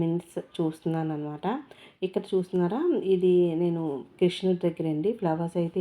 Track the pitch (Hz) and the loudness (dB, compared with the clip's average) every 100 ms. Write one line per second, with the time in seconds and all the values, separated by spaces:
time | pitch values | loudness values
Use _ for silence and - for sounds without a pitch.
0 | 165 170 - 170 - - 160 160 170 160 | 0 -2 -4 -12 -10 -4 -4 -2 -4 -2
1 | 156 151 147 151 185 269 - - - - | -4 -4 -6 -6 -4 -6 -8 -20 -20 -8
2 | 185 196 190 185 180 180 175 226 349 247 | -4 -4 -2 -2 0 0 0 0 0 0
3 | 190 185 185 180 175 160 175 170 160 135 | 2 4 6 6 4 2 0 0 -2 -6
4 | - - 180 - 185 180 175 165 160 151 | -8 0 0 2 0 2 0 -2 -2 0
5 | 190 226 175 160 170 175 170 185 | -2 0 -2 0 -2 -2 -2 0